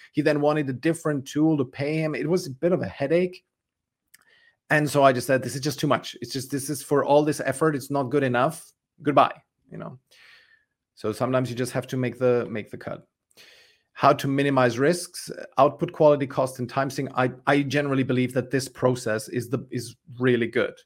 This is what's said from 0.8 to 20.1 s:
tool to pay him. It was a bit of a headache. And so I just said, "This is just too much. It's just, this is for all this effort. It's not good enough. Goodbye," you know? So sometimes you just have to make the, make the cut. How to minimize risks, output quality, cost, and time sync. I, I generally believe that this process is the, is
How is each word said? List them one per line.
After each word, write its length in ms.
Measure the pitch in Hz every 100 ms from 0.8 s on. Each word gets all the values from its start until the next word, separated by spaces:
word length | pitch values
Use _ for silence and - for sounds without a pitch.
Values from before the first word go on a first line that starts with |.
| 160 160 160 147 127
tool 300 | 147 160 151
to 80 |
pay 320 | 127 - 143 156
him. 180 | 156
It 140 | 135 143
was 180 | 180 180
a 40 |
bit 220 | 131 170
of 100 | 165
a 40 | 98
headache. 580 | - 139 170 180 - _ _ _ _ _ _ _ - _ _ _ _ -
And 200 | 156 147
so 120 | 143
I 120 | 139
just 120 | 123 120
said, 160 | 131
"This 120 | 127
is 80 | 139
just 180 | 147 135
too 60 | 151
much. 280 | 117 - -
It's 100 | 123
just, 200 | 135 131
this 180 | 139 127
is 140 | 147
for 200 | - 143
all 220 | 135 143
this 160 | 151 147
effort. 340 | 135 131 160
It's 160 | 143 -
not 200 | 143 127
good 120 | 147
enough. 480 | 135 120 143 160 - _ _ _
Goodbye," 380 | 143 143 131 - _ _ _
you 80 | 110
know? 200 | - 131 _ _ - - _ _ _ _ _
So 160 | _ 107
sometimes 360 | 104 123 131 131
you 80 | 120
just 160 | 123
have 140 | 131 -
to 100 | 131
make 220 | 123 -
the, 280 | 127 120 113
make 200 | 110 98
the 60 | -
cut. 300 | - - - _ _ - - - _ _ _
How 180 | - 143
to 160 | 139 139
minimize 500 | 139 139 131 123 110
risks, 520 | 139 175 - - - - - -
output 360 | 143 139 165
quality, 340 | - 151 143 131
cost, 320 | - 131 131
and 100 | 120
time 220 | 139 139
sync. 180 | - 135
I, 180 | - 127 131 -
I 160 | 143
generally 400 | 139 143 143 135
believe 320 | 131 127 123
that 160 | 127 120
this 180 | 139 131
process 640 | - 127 123 113 110 -
is 180 | 123 117
the, 180 | 123 -
is 260 | 120 107 - -